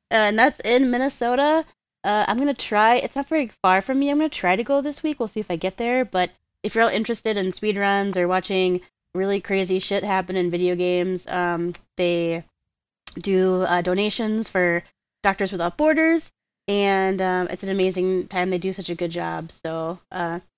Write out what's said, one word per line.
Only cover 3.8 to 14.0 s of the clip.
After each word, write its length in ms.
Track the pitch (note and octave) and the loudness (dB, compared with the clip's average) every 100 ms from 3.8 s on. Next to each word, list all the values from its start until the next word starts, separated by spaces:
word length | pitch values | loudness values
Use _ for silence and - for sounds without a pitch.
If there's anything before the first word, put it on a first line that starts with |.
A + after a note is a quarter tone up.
from 200 | A#3 C4 | 2 0
me. 100 | C#4+ | 2
I'm 80 | D4 | 2
gonna 100 | D#4 | 0
try 280 | - F3+ F#3+ | 0 0 0
to 80 | |
go 160 | A#3+ C#4 | 2 0
this 200 | C#4+ C#4+ | 0 -4
week. 180 | D#4 D4 | -6 -4
We'll 80 | A3 | -4
see 120 | A3 | -6
if 100 | G#3 | -6
I 40 | E3 | -4
get 200 | F#3 - | -4 -4
there. 280 | A#3 B3+ | -2 0
But 260 | B3 F#3 F3 _ _ _ | 0 0 -2 _ _ _
if 100 | A3 | -4
you're 80 | A3+ | 0
all 60 | A3+ | 2
interested 460 | G#3+ A3 A#3 A3 G#3 | 2 -2 -4 -2 -2
in 160 | F#3 | -2
speedruns 640 | - G#3+ G3+ G3+ G3 G3+ F#3 | -2 -2 0 0 2 0 0
or 100 | F3 | 0
watching 540 | F#3 - F#3+ F#3 F3+ - _ _ | 0 0 0 2 0 -4 _ _
really 260 | F3+ F#3+ G3 | -4 -2 -2
crazy 380 | - G3 F#3 F#3 | -2 -2 0 -2
shit 240 | - G3 | 0 -2
happen 320 | G#3 F#3+ F3+ | 0 -2 -2
in 160 | F#3 F3 | -2 0
video 240 | F3 F3+ | 0 0
games, 500 | F3+ F3+ F3+ F3+ F3+ - | 0 0 0 0 -4 -4
um, 440 | F3+ F3 E3+ F3 F3 _ - | -4 -2 -2 -4 -6 _ -4
they 460 | F3 E3+ E3+ E3 - _ _ _ _ _ - E3+ | -2 0 -2 -4 -8 _ _ _ _ _ -16 -8
do, 420 | G3 F#3 F#3 F#3 | 0 2 2 2
uh, 180 | F#3 F3 | 2 0
donations 680 | F3 F#3 | 0 0